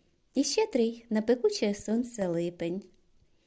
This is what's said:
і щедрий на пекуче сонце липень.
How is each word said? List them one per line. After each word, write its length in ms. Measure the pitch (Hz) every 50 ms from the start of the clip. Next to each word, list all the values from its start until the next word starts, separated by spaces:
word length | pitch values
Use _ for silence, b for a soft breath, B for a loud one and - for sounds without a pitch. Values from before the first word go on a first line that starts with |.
| _ _ _ _ _ _ _
і 100 | 254 277
щедрий 640 | - - 440 440 440 - 247 226 226 233 - - -
на 120 | 214 214 220
пекуче 520 | 233 240 247 - 415 415 - 240 202 202
сонце 540 | 202 - - 214 233 254 240 - - 196 180
липень. 540 | 170 170 170 175 175 - 170 170 175 196 - - _ _ _ _ _ _ _ _ _ _ _